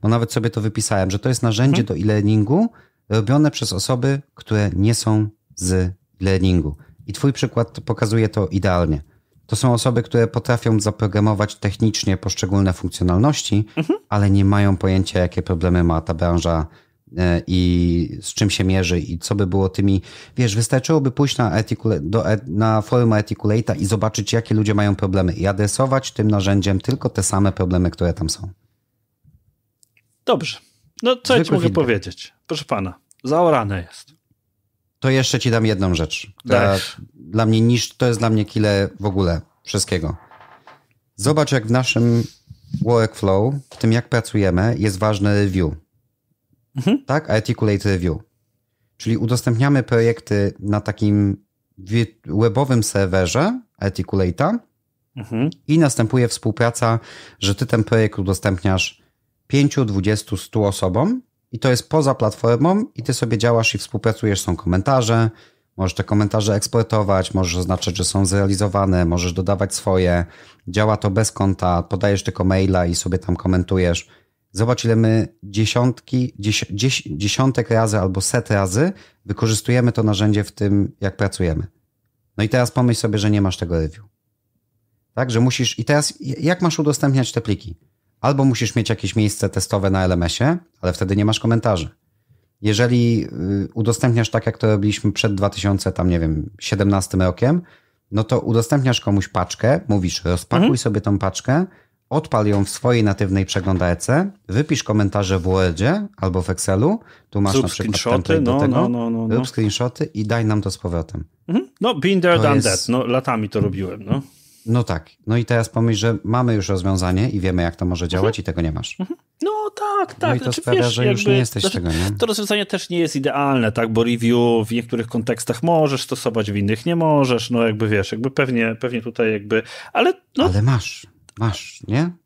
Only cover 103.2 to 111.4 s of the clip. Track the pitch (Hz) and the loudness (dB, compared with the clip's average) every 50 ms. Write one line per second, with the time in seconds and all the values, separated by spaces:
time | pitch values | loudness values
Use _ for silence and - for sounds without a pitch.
103.2 | 104 95 95 98 95 - - 101 87 98 95 87 90 87 87 87 - - 123 151 | 0 0 0 0 0 0 -2 -4 -2 0 0 2 2 0 0 -2 0 0 0 0
104.2 | 190 202 190 _ _ - 92 117 151 - 156 - - - 104 107 104 98 - 104 | 0 -2 -6 _ _ -4 -2 -2 0 0 -2 -4 -2 0 0 2 2 2 0 -2
105.2 | 101 90 98 92 82 92 92 95 92 90 82 78 98 131 170 208 208 202 _ - | 0 0 0 0 0 0 2 2 2 0 0 0 0 0 0 -2 -4 -8 _ -4
106.2 | - 95 90 92 90 - 92 - - - 95 98 117 160 214 233 - - - - | -4 -2 -2 -2 -2 -4 -4 -4 -2 -2 0 2 2 2 0 -2 -6 -14 -20 -20
107.2 | _ _ - 101 101 98 98 135 127 110 - - 98 110 104 - - 120 120 - | _ _ -4 -2 0 2 2 2 0 0 -4 -4 -4 -4 -4 -2 0 0 0 0
108.2 | 90 - 160 160 - 117 127 139 147 139 123 139 - 120 - 120 117 117 113 113 | 0 0 0 0 2 2 2 2 2 2 2 2 2 0 0 -2 -2 -4 -2 -2
109.2 | 113 110 110 120 127 131 - - 110 104 101 - 123 123 - - 151 - - 104 | -2 0 0 0 -2 -2 -2 0 0 0 0 -2 -4 -4 -4 -6 -8 -6 -4 -6
110.2 | 107 107 117 117 110 107 107 104 95 98 - - - 90 85 85 80 - 95 80 | -2 -2 0 0 2 2 0 0 -2 -4 -6 -6 -6 -4 -4 -4 -4 -6 -8 -12
111.2 | 78 _ _ _ | -12 _ _ _